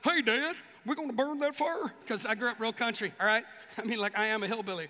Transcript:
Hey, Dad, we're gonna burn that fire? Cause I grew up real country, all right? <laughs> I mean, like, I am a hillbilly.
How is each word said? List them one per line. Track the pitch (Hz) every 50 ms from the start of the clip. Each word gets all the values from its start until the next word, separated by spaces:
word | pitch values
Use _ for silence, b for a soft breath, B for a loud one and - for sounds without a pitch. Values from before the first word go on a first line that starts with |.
| -
Hey, | 302 349 330
Dad, | 254 220 220 254 294 320 349 - - B B B B
we're | 214 294
gonna | 294 320 277 240
burn | 220 269 294 302 285
that | 294 285 294
fire? | - 294 - 330 - 381 226 - - -
Cause | - 233 196 -
I | 208 220
grew | 208 247 240
up | 226 226
real | 220 226 226
country, | - 240 233 226 - 220 185 - -
all | 190
right? | 208 214 226 233 - - -
<laughs> | - - -
I | - 220
mean, | 220 233 220
like, | 202 208 202
I | 208 214
am | 220 220 214 202
a |
hillbilly. | 185 226 226 202 190 190 175 160